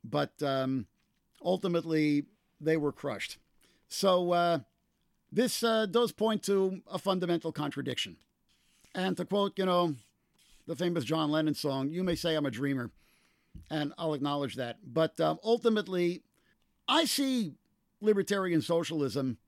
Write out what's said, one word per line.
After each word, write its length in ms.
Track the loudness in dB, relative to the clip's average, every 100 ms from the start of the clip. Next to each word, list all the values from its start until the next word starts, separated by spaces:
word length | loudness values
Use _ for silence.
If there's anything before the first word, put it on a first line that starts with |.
But, 400 | -4 -4 -4 _
um, 420 | -2 0 0 -2 -4 _ _ _ _ _
ultimately, 800 | -2 0 2 0 0 2 4 2 -2 _ _ _
they 160 | 0 2
were 140 | 0
crushed. 460 | -4 -6 -6 -8 -12 _ _ _ _ _
So, 440 | 0 2 4 4
uh, 260 | 2 4 2 -2 _ _ _ _ _ _
this, 320 | 0 0 2
uh, 240 | 0 2 2
does 240 | 2 2
point 320 | 0 0 0
to 380 | 0 2 2 -2 -8
a 120 | -6
fundamental 520 | 0 0 2 0 -2
contradiction. 680 | -4 -6 -4 -6 -4 -6 -10 _ _ _ _ _ _ _
And 240 | -4 -2 -2
to 80 | -2
quote, 320 | 0 0 0
you 80 | 2
know, 300 | 4 2 0 _ _ _ _ _ -20 -12
the 80 | -4
famous 280 | -2 -2
John 280 | 0 0 2
Lennon 240 | 2 0 0
song, 340 | -2 -2 -4
"You 140 | -2
may 100 | -2
say 220 | 0 0 0
I'm 100 | -2
a 60 |
dreamer," 400 | -2 -2 -2 -6 _ _ _ _ _ _ -20 -8
and 220 | -4 -4 -4
I'll 160 | -4
acknowledge 420 | -2 -2 -2 -4 -4
that. 200 | -8 -8 -6
But, 340 | 0 0 2
um, 200 | 0 0
ultimately, 800 | 0 2 4 2 0 0 0 -2 _ _ _ _ _ _ 0
I 180 | 2 2
see 500 | 0 0 0 -2 -6 _ _ _ _
libertarian 640 | 2 2 2 0 2 0
socialism 800 | 2 0 0 -2 -2 -2 -4 -6